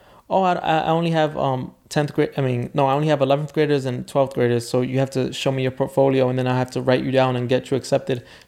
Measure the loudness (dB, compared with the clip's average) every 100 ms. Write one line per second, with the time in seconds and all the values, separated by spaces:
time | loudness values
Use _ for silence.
0 | -20 -20 -2 0 2 0 0 0 2 0
1 | 2 2 0 0 -2 -2 -6 -14 _ -2
2 | -2 0 -2 0 -2 -2 -2 0 0 2
3 | 2 2 2 0 0 -2 0 0 -2 -6
4 | -4 0 0 0 0 0 0 -2 0 0
5 | -2 -2 -4 -2 -2 -2 -2 -2 -2 2
6 | 2 4 2 0 0 0 -2 -2 2 2
7 | 2 2 2 0 0 -2 0 -4 0 -2
8 | -2 -6 -8 -20